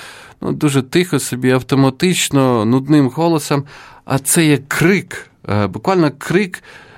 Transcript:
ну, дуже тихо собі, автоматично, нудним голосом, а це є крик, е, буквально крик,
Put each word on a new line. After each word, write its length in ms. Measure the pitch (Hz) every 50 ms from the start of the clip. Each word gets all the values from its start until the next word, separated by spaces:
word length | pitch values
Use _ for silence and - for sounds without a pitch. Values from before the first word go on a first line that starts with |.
| - - - - - - - _
ну, 120 | - - 139
дуже 300 | 135 151 151 135 139 127
тихо 360 | - - 170 180 180 - 135
собі, 320 | - - - 123 127 127
автоматично, 1120 | 127 131 120 - - 135 135 135 131 - - 185 175 - - - - 139 135 127 123 117 104
нудним 440 | 110 123 135 135 139 156 151 139 123
голосом, 560 | 117 143 165 170 165 156 147 - 151 143 143 143 - - - - - - _
а 140 | - 131 135
це 280 | - - - 180 165
є 120 | 156 147 135 - -
крик, 640 | - - 151 170 202 175 - - - - - - _ _ - -
е, 180 | 101 104 104
буквально 460 | 98 87 107 - - 190 185 160 147 143 -
крик, 440 | - - 151 180 214 185 185 - - - - - - - -